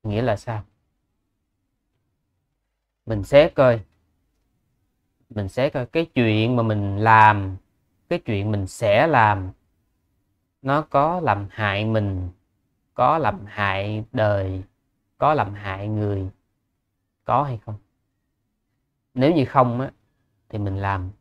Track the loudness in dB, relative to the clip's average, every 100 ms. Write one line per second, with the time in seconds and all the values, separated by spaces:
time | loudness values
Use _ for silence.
0 | -4 -2 -2 -4 -6 -10 -12 _ _ _
1 | _ _ _ _ _ _ _ _ _ _
2 | _ _ _ _ _ _ _ _ _ _
3 | -8 -6 4 4 4 4 2 2 -6 _
4 | _ _ _ _ _ _ _ _ _ _
5 | _ _ _ -10 -6 -2 -2 -2 -4 -4
6 | -2 0 2 2 2 0 0 -2 -2 0
7 | 6 8 8 6 -4 -10 _ _ _ _
8 | _ -6 -4 -4 -2 -4 -6 -4 2 2
9 | 4 4 4 2 -6 -14 _ _ _ _
10 | _ _ _ _ _ _ -2 -2 0 0
11 | 0 0 -2 -2 -4 -6 -4 -2 0 0
12 | -2 -4 -8 -12 _ _ _ _ _ 0
13 | 0 2 -2 -4 -12 -4 -4 -2 -4 -6
14 | -6 -2 0 0 -4 -8 -12 _ _ _
15 | _ _ 0 0 -2 -6 -10 -8 -6 -4
16 | -2 -4 -8 -12 _ _ _ _ _ _
17 | _ _ -2 -2 -2 -8 -12 -16 _ _
18 | _ _ _ _ _ _ _ _ _ _
19 | _ 0 2 2 2 2 2 0 -8 _
20 | _ _ _ _ _ -8 -6 -4 -4 -4
21 | -6 -14